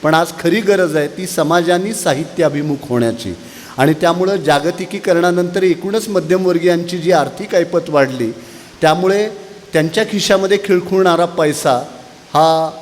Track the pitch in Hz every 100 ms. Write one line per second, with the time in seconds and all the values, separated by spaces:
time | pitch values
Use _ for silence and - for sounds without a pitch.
0 | 151 160 170 - 170 185 196 196 180 156
1 | 147 - 185 - 151 170 170 175 190 220
2 | - 139 160 - 156 143 147 139 - 120
3 | 117 113 101 85 - - - - 139 156
4 | 170 170 185 196 151 147 151 175 185 -
5 | 208 170 175 175 175 185 185 170 196 214
6 | 220 196 156 185 185 170 175 170 170 180
7 | 165 196 139 - 202 190 170 175 160 147
8 | 135 127 117 117 - - - - 156 175
9 | 190 196 214 - - - - 160 160 165
10 | 220 214 - 196 190 202 202 185 180 190
11 | 185 170 170 175 156 147 156 123 143 -
12 | - - - 143 160 160 160 160